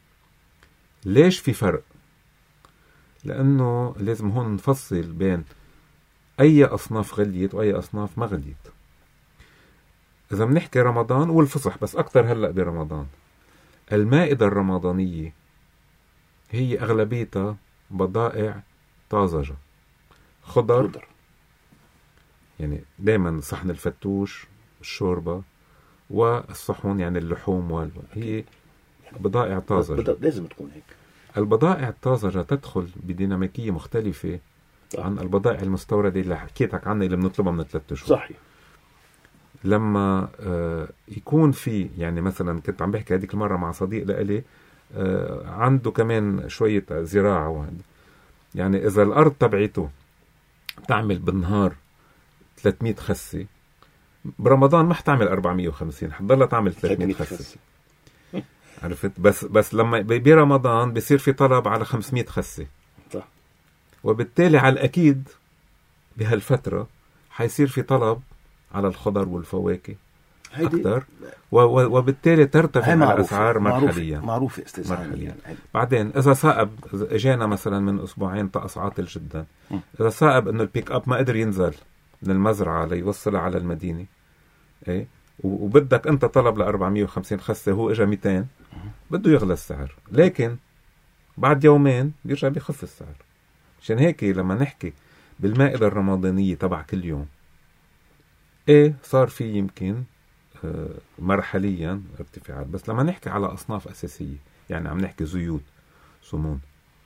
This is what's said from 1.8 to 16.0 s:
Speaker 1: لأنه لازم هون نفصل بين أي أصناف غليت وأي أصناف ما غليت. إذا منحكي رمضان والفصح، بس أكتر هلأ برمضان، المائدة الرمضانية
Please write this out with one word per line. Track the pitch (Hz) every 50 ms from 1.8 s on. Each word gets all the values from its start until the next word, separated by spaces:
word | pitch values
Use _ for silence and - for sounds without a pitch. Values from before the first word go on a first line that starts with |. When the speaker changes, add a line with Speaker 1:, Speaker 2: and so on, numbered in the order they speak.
| - _ _ _ _ _ _ _ _ _ _ _ _ _ _ _ _ _ _ _ _ _ _ _ _ _ _ _ -
Speaker 1:
لأنه | - - - 135 139 139 135 127 120 120 120 123 120 - 104
لازم | 98 110 117 107 110 101
هون | 107 127 120 110 104
نفصل | 95 - 139 135 135 - - 98 85
بين | 82 85 82 82 95 95 90 85 78 - - - - _ _ _ _ _ _ _ _ _ _ _ _ _ _ -
أي | 139 156 156 147 139
أصناف | - - 98 - - 113 110 104 - - 107
غليت | 104 104 92 90 95 95 -
وأي | 101 107 104
أصناف | 95 92 92 - - 104 104 98 - 117
ما | 120
غليت. | 104 95 76 69 71 67 - - - - _ _ _ _ _ _ _ _ _ _ _ _ - - _ _ _ _ _ _ _ _ _ _ _ _ _ _ _ _ -
إذا | 104 98 113
منحكي | 120 143 170 - - - 127
رمضان | 120 123 117 117 113 117 127 135 160 170
والفصح، | 160 160 151 135 - 139 - 92 - -
بس | 107 101 -
أكتر | - 156 - - 127 113 117
هلأ | 120 110 104 80
برمضان، | 87 95 87 87 85 82 78 76 80 76 69 69 - _ _ _ _ _ _ _ _ _ _ _ _ _ _ -
المائدة | 107 104 104 110 131 165 180 147 139 113 110
الرمضانية | 101 98 101 98 95 92 90 87 90 90 95 95 92 85 80 78 78 - _ _ _ _ _ _ _ _ _ _ _ _ _